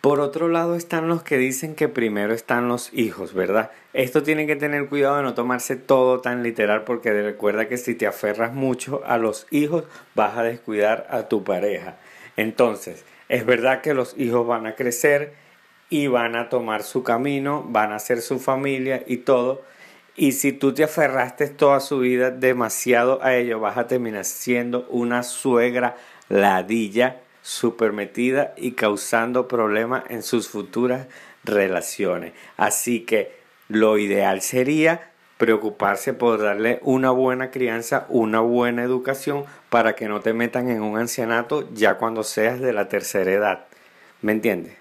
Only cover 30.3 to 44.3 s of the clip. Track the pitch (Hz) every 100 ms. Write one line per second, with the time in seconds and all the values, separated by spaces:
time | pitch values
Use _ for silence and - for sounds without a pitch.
30.3 | 120 101 107 101 - 123 127 131 - -
31.3 | - - 104 98 92 90 - 101 90 85
32.3 | - - - 104 101 - 120 - 110 98
33.3 | - _ _ _ 107 110 107 101 98 98
34.3 | 95 - 127 127 156 160 170 - _ _
35.3 | _ 113 110 107 104 101 101 - 127 120
36.3 | 113 107 101 113 120 - 131 131 127 131
37.3 | 127 131 131 123 113 117 139 - 123 110
38.3 | 113 117 123 120 120 123 127 127 131 -
39.3 | 143 143 - _ 117 110 107 110 104 107
40.3 | 113 117 123 123 117 107 107 117 - 113
41.3 | 117 117 151 - 110 107 92 113 113 107
42.3 | - 110 123 131 107 98 101 95 104 92
43.3 | 95 104 92 - - - _ - _ 107